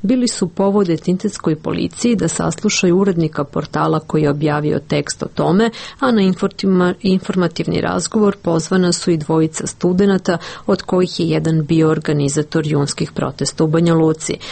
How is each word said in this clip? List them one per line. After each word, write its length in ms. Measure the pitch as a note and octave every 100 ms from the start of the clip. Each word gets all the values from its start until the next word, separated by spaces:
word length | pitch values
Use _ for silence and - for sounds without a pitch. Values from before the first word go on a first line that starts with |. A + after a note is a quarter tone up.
bili 260 | G3 B3+ A#3+
su 200 | - F3+
povod 420 | - G3 G3+ F#3+
etintetskoj 640 | D#3+ - F3+ G#3 - - D#3
policiji 600 | - E3 E3+ - A#3+ A3
da 120 | E3
saslušaju 720 | - E3 D#3 G#3+ - F#3 F3
urednika 460 | G3 E3+ D#3 D#3
portala 560 | D3 D#3 D3+ D#3 D#3 D#3+
koji 220 | D#3 D#3
je 80 | D3+
objavio 500 | C#3+ D3+ D3 D3+ D3+
tekst 440 | D3+ D3 C#3+ -
o 20 | D3+
tome, 440 | - D3+ F3+ A3+ - - -
a 120 | C4
na 100 | A3+
infortima-, 720 | F#3+ F#3 G3 - G3 F#3 F3+ F3+
informativni 800 | G3 F#3 - F#3+ F3 - E3+ E3+
razgovor 540 | E3+ F#3 - A3 G#3 G3
pozvana 500 | - E3 D#3+ F#3 F3+
su 200 | E3 -
i 60 | E3
dvojica 500 | D3 D#3+ D#3+ - F#3
studenata, 680 | - F3+ F3+ G3+ F#3+ - E3+ - - -
od 140 | F#3+
kojih 380 | - F#3 F3+ -
je 80 | E3
jedan 380 | D#3 D#3+ D#3+ D3
bio 240 | E3 D#3
organizator 800 | D#3 D#3 D3+ C#3+ D3+ D3+ D#3+ D3+
junskih 440 | D3+ C#3+ - D#3
protesta 520 | - C3 - C#3 -
u 40 | D#3+
Banja 260 | D#3+ E3+
Luci. 400 | E3 D#3+ D#3 - - -